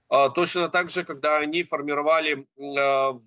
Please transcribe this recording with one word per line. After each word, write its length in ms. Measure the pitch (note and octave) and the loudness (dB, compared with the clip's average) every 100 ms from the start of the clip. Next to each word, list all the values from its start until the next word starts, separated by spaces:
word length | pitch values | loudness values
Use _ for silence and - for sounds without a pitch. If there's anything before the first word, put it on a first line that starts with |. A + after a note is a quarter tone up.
| - | 0
А, 200 | C3 C#3 | 2 2
точно 400 | C3 F3 F3+ E3 | 2 0 0 0
так 200 | F3+ F3 | 0 -2
же, 140 | F3+ | -4
когда 340 | E3+ C#3 D3 D3+ | -6 -4 0 0
они 260 | D3+ E3 | 0 -4
формировали, 680 | E3+ D3+ C#3+ D3 D3 D#3+ D#3 | -4 -4 -4 -2 2 2 2
м, 140 | C#3 C#3 - | -4 -8 -14
э, 640 | C#3+ C#3+ C#3 C#3 C3+ B2+ | -6 0 2 2 0 -4